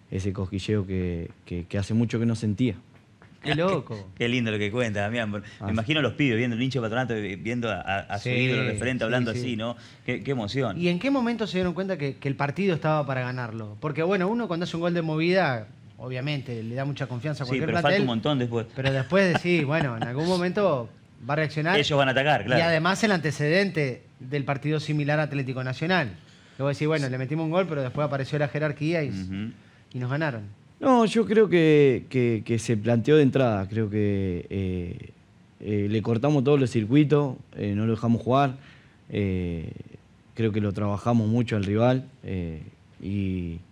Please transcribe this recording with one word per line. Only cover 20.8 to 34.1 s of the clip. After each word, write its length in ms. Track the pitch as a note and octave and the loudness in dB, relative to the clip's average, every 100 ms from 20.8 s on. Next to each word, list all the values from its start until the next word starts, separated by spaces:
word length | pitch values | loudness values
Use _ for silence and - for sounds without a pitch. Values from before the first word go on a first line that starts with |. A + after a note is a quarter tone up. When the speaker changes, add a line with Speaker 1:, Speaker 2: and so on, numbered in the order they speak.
| A2+ - - - A#2+ | -4 -12 -20 -12 -4
Speaker 2:
va 60 | |
a 20 | D3+ | -2
reaccionar. 420 | D3+ D3+ D#3 G#3 | -2 0 2 2
Speaker 3:
Ellos 180 | C#3+ C#3+ | 4 4
van 120 | C3+ | 4
a 40 | |
atacar, 320 | C3 D3 B2+ G2+ | 4 4 2 4
claro. 120 | B2+ | 2
Speaker 2:
Y 40 | |
además 400 | E3+ D#3+ E3+ F#3+ | 4 2 2 2
el 80 | G#3+ | 2
antecedente 880 | F#3 D3+ C#3 D3 F3+ G3+ D3+ C#3 A#2 - - | 2 0 0 2 2 2 0 -2 -4 -14 -18
del 240 | B2+ C#3+ | -6 -4
partido 380 | C3+ C3+ D3 D3+ | -2 -2 -2 -2
similar 400 | D3+ D3+ C#3+ D3+ | -2 -2 0 0
a 40 | |
Atlético 380 | D3+ C#3 B2+ B2+ | 0 -2 -4 -4
Nacional. 540 | B2+ B2 D#3+ F#3 A#2+ F2 - - - - | -6 -4 0 0 0 -6 -20 -20 -16 -4
Luego 120 | C#3 | -2
decís, 180 | C#3 D3+ | 0 0
bueno, 200 | D#3 C3 | 0 0
le 80 | B2+ | -4
metimos 260 | C3 D#3 | -4 -2
un 80 | D#3+ | 0
gol, 140 | F3 F3 | 0 0
pero 140 | D3 | -2
después 220 | B2+ C#3 D3 | -4 -2 -2
apareció 340 | C#3 C3 D3 | -2 -2 -2
la 80 | C#3+ | -2
jerarquía 560 | D3 D3+ D3 D3+ E3+ | 0 -2 -2 -2 0
y, 60 | C#3+ | -2
Speaker 3:
Ujú. 420 | G2 F#2 F#2+ A2+ - - - - | -4 -6 -6 -8 -12 -20 -20 -14
Speaker 2:
y 60 | B2+ | -8
nos 100 | B2 | -4
ganaron. 320 | C#3+ D#3 A2+ G#2 - - - | -2 -2 -4 -10 -18 -20 -2
Speaker 1:
No, 280 | C#4 B3 A3 | 4 6 6
yo 180 | A3+ | 4
creo 240 | G3 A3 G3 | 4 6 6
que, 560 | F3 D#3 D3+ C#3 G#2+ - | 6 8 8 8 4 0
que, 320 | C3 A#2+ A2 | 0 2 2
que 140 | A2 A#2 | 0 -2
se 180 | - G#2+ | 0 0
planteó 400 | A2 A#2+ G#2+ D3+ | 2 2 6 6
de 60 | |
entrada. 440 | C3+ C#3+ B2 G2+ F#2+ | 6 4 4 2 -2
Creo 220 | G#2+ G#2+ | -2 0
que, 560 | G#2+ G2+ | 0 2